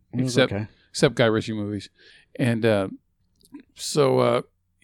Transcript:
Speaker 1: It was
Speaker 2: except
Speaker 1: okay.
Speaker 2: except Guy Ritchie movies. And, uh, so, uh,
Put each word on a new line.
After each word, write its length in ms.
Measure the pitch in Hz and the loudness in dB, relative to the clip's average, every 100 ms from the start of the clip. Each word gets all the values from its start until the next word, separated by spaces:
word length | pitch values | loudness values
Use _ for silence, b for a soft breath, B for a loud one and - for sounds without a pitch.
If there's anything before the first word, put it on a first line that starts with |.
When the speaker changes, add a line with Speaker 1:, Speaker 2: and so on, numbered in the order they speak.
| _ | _
Speaker 1:
It 80 | 123 | -4
was 120 | 127 123 | 0 2
Speaker 2:
except 160 | 127 | 2
Speaker 1:
okay. 140 | 101 113 _ _ | 0 -8 _ _
Speaker 2:
except 240 | - 151 | -2 0
Guy 120 | 117 117 | 2 2
Ritchie 260 | 110 113 | 2 -2
movies. 340 | 110 101 104 - b b b b - | -6 -6 -8 -10 b b b b -4
And, 280 | 120 117 117 | -2 0 2
uh, 220 | 104 95 - _ _ _ _ _ - _ | 2 -2 -8 _ _ _ _ _ -20 _
so, 440 | - - 156 135 127 | -14 -4 0 2 2
uh, 240 | 120 123 - _ _ _ | 2 0 -4 _ _ _